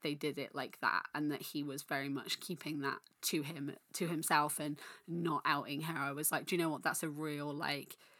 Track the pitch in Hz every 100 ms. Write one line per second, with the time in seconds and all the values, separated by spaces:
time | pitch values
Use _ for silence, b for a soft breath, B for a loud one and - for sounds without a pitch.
0 | 156 147 151 143 131 143 127 - 120 -
1 | - 147 151 143 - 156 143 135 - 143
2 | 139 139 - - - 175 - 156 139 -
3 | - _ - 165 143 160 143 - _ -
4 | 170 160 170 156 151 - 151 147 B B
5 | - 170 170 147 - 143 110 143 156 160
6 | 139 143 151 151 - 180 165 143 156 -
7 | 160 147 156 147 147 143 139 143 135 -
8 | b